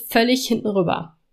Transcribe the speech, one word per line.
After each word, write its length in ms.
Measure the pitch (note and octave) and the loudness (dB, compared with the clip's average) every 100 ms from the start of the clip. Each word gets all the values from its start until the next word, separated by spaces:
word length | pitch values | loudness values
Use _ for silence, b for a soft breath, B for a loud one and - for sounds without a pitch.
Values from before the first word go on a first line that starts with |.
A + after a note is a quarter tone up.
| - | -2
völlig 380 | A#3 A#3+ B3+ - | 2 2 2 0
hinten 220 | A#3+ G#3+ | -2 0
rüber. 480 | G3 E3+ - - _ _ | 0 0 -2 -8 _ _